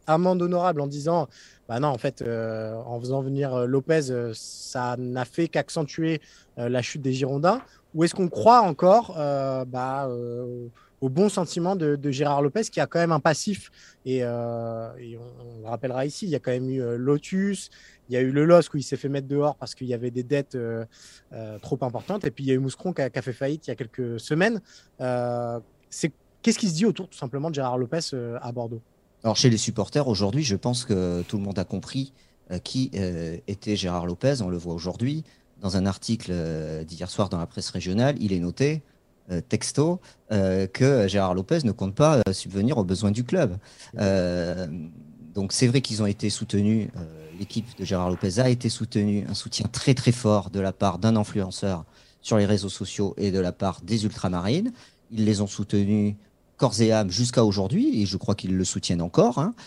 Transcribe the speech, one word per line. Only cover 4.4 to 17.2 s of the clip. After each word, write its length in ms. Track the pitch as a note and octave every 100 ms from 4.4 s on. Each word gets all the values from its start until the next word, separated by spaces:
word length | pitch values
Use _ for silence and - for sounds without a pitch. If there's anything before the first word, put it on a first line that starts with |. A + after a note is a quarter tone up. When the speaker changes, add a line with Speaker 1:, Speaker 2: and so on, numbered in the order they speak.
| - - - C3 B2 B2
Speaker 1:
n'a 260 | B2+ B2
fait 220 | B2 - E3
qu'accentuer, 720 | D#3+ - - D3+ - D#3+ D#3 - - _ -
euh, 100 | A#2+
la 140 | B2
chute 200 | A#2+ D#3
des 100 | C3+
Girondins », 480 | C3 C3+ C#3 E3 A#3 - _ _
ou 100 | D#3
est-ce 100 | E3+
qu'on 140 | - F3
croit 340 | G#2+ B2 B3
encore, 540 | G3+ D3 F3+ G#3+ A#3 F3
euh, 460 | D3 C#3 C3+ C3
bah, 420 | B2+ B2+ C3 C3+ C#3
euh, 600 | A#2+ A#2+ A#2+ B2 B2 A#2+ - _ _
au 80 | C3
bon 200 | C3 G#3
sentiment 480 | G3 E3+ - E3+ G3
de, 200 | D#3 D3
de 140 | C#3+
Gérard 300 | C3 D3 C#3+
Lopez, 220 | C#3+ G#3+
qui 160 | A3 -
a 60 | C#3+
quand 140 | E3+
même 120 | E3+
un 80 | D#3
passif ? 500 | E3+ D3+ - F#3+ - - - _
Et, 160 | C3 C3
euh, 640 | B2 A#2+ A#2 A#2 A#2 A2+ A2+ B2+
et 160 | A#2+ A#2
on, 40 |
on 420 | A#2+ A#2+ A#2+ A#2
le 60 | A2
rappellera 380 | A#2 C3 B2+ C#3+
ici, 200 | - G#3
il 40 |
y 60 | C#3
a 20 |
quand 140 | -
même 180 | B2+ C3
eu, 100 | C3
euh, 160 | A#2+ A#2+
Lotus, 720 | B2+ D3